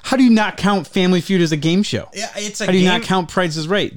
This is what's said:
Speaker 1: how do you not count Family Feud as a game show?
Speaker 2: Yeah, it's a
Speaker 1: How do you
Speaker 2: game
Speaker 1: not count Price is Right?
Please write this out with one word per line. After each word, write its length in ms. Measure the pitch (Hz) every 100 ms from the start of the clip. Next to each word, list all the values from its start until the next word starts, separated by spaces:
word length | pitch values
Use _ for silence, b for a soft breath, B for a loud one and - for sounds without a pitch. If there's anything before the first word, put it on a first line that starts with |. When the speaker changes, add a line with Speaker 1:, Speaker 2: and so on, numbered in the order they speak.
Speaker 1:
how 120 | - 262
do 60 |
you 80 | 254
not 260 | 220 208 -
count 300 | 190 202 147
Family 340 | 196 180 180
Feud 200 | - 190
as 80 | 165
a 60 | 156
game 260 | 160 180
show? 260 | 208 107 -
Speaker 2:
Yeah, 160 | 190 214 -
it's 240 | 208 -
a 60 | 196
Speaker 1:
How 40 |
do 60 | 185
you 60 | 185
Speaker 2:
game 120 | 180
Speaker 1:
not 20 |
count 260 | - 185 170
Price 280 | - 180 156
is 100 | 156
Right? 260 | 202 151